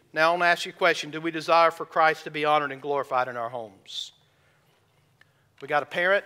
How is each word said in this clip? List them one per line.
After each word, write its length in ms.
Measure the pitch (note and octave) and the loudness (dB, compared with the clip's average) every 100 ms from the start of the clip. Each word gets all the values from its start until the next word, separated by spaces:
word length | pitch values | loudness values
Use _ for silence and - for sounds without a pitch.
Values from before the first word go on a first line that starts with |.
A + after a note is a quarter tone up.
| _ | _
Now 180 | D#3 D#3+ | 2 2
I 20 | |
want 100 | F3 | 4
to 60 | F3 | 2
ask 180 | E3+ F#3 | 2 -2
you 60 | |
a 40 | - | 0
question. 360 | F3+ D#3+ D3+ | 2 2 -4
Do 100 | D#3 | -8
we 80 | E3 | -6
desire 400 | D#3+ D#3 E3 E3 | -4 2 4 4
for 160 | D#3+ D#3+ | 2 -4
Christ 380 | E3+ D#3 D#3 | 2 2 2
to 80 | - | -4
be 140 | D3+ D3+ | -4 2
honored 260 | D3+ C#3+ | 2 0
and 100 | C3+ | -6
glorified 460 | C#3+ C#3+ C3+ B2+ B2+ | -4 -4 -2 -2 -2
in 100 | A#2+ | -4
our 120 | A#2 | -8
homes? 640 | B2 A2 F#2+ - - - - _ _ _ _ _ _ _ _ _ _ _ _ _ _ | -8 -12 -16 -16 -12 -12 -16 _ _ _ _ _ _ _ _ _ _ _ _ _ _
We 60 | C#3 | -4
got 140 | D3 | -2
to 40 | C3+ | -2
parent 400 | F#3 F3+ G3 | -2 0 0